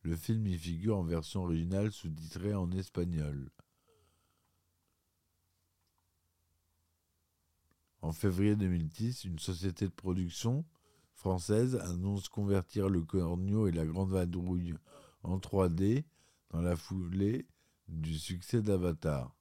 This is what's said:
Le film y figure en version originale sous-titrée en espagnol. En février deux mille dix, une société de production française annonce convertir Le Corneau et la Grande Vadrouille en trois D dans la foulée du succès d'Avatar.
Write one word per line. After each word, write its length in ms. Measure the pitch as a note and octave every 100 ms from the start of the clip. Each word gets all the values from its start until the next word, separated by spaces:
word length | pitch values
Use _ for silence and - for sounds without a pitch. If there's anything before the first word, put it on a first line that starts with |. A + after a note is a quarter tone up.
Le 120 | D#2+
film 320 | E2+ - A2+ G#2
y 100 | F2
figure 420 | E2+ E2 G#2+ G#2
en 40 |
version 400 | E2+ E2+ D#2+ G2
originale 480 | F2 E2 E2+ F#2+ G#2+
sous-titrée 640 | - E2 D#2 D#2 F2+ G2
en 160 | G2+ F2
espagnol. 800 | F#2 F#2 - F2 E2 D2+ C#2+ C2 - _ _ _ _ _ _ _ _ _ _ _ _ _ _ _ _ _ _ _ _ _ _ _ _ _ _ _ _ _ _ _ _ _ _ _ _ _ _ _ _ _ _ _ _
En 100 | D#2
février 420 | D#2+ G#2 F2+ G#2
deux 140 | G#2 F#2+
mille 200 | F2 D#2
dix, 360 | - A2+ B2+
une 160 | F#2+ D#2+
société 460 | - E2+ F#2+ E2 G2
de 60 |
production 720 | - F#2+ F#2 F2 - A#2 C3+ D#3+ _ _ _ _
française 640 | - F#2+ F#2 E2+ G#2+ B2+
annonce 540 | B2 F2 F2 F#2+ G2+ -
convertir 600 | - G2+ G2 F2 G#2 G2
Le 140 | F#2
Corneau 640 | D#2+ F#2+ E2 F2 F#2+ G#2 G#2
et 60 |
la 120 | E2
Grande 280 | D#2+ E2+ F#2+
Vadrouille 640 | F#2 F2 F2+ F2+ F2 F2 D#2+ _ - - _
en 160 | - F#2+
trois 280 | - G2 F#2
D 360 | E2 G2 B2+ D#3 _ _ _ _
dans 100 | E2
la 160 | F2 E2+
foulée 720 | - F#2+ F2 F#2+ G2+ A#2+ - _ _ _ -
du 280 | D#2+ D#2 D#2+
succès 460 | - F2+ - A#2+
d'Avatar. 720 | G#2+ F#2+ F2+ D#2+ E2 C#2 B1+ _